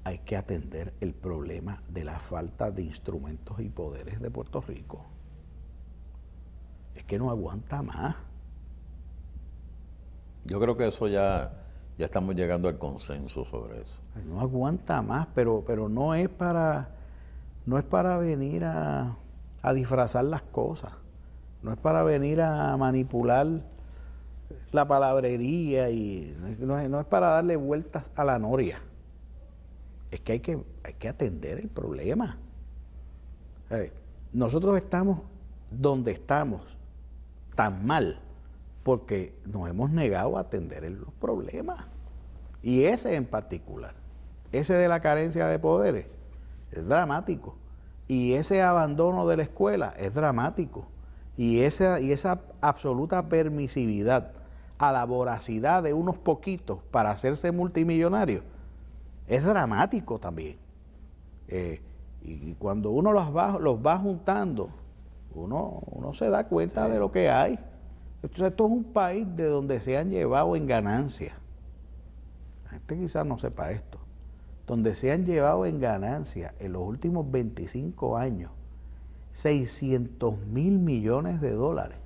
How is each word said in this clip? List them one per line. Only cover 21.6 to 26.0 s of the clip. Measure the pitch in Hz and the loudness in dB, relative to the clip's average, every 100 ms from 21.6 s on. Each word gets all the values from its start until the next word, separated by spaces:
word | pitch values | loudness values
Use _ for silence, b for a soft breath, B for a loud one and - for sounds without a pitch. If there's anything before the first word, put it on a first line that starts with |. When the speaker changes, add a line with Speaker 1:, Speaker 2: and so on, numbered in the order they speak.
Speaker 1:
No | 110 | -6
es | 110 | 0
para | 156 160 | 2 4
venir | 160 147 143 156 | 6 4 4 4
a | 160 151 143 135 | 4 4 2 2
manipular | 131 131 131 120 120 123 151 165 - - B B B B B B - - - | 4 4 2 2 4 6 4 0 -4 -14 B B B B B B -14 -14 -2
la | 147 147 | 2 6
palabrería | 139 135 135 127 123 123 170 160 131 127 | 6 6 6 4 2 0 0 2 2 2
y | 117 | 2